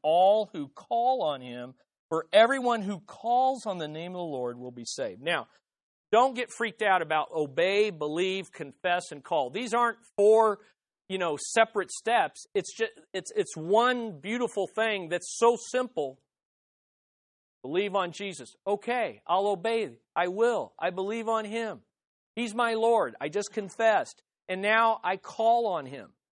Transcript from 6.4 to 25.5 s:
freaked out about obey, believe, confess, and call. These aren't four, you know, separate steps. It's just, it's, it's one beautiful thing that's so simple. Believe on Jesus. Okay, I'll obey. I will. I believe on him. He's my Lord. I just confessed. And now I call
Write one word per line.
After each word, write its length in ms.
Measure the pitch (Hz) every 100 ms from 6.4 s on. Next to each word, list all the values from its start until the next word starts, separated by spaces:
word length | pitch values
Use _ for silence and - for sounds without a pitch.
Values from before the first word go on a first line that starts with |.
| 240
freaked 320 | - 226 -
out 200 | 214 185
about 280 | 156 156 147
obey, 580 | 165 147 135 180 202 214
believe, 600 | 165 151 160 190 190 165
confess, 580 | - 147 - 180 175 -
and 100 | 147
call. 260 | - 165 127
These 240 | 160 247
aren't 240 | 233 240 226 _ -
four, 440 | 202 220 220 202 _ _ _ _ -
you 80 | 190
know, 200 | 175 151
separate 540 | - 226 226 220 185
steps. 560 | - - 233 160 - - 202
It's 180 | 180 -
just, 160 | 220 - -
it's, 180 | 190 180 214
it's 220 | 185 -
one 600 | 160 208 247 247 226 156
beautiful 480 | 170 233 240 - 185
thing 420 | - 220 208 170
that's 280 | 175 - -
so 200 | 233 240 -
simple. 480 | 254 254 - 139 135 _ _ _ _ _ _ _ _ _ _ _ _ _ _
Believe 320 | 127 165 202 196
on 160 | 175
Jesus. 440 | - 202 170 120 - -
Okay, 540 | 202 - 247 208 208 -
I'll 220 | 180 202
obey. 500 | 190 214 226 185 117 _ -
I 120 | 180
will. 460 | 190 233 220 110 -
I 120 | 170
believe 400 | 180 190 226 220
on 160 | 226 214
him. 340 | 226 226 156 _ _ _ _ _ -
He's 180 | 240
my 200 | 214 233
Lord. 420 | 226 226 226 147 110
I 80 | 147
just 240 | 180 202
confessed. 680 | - 196 - 226 202 123 - _ _ -
And 120 | 185
now 380 | 202 220 226 226
I 120 | 175 190
call 520 | - - 226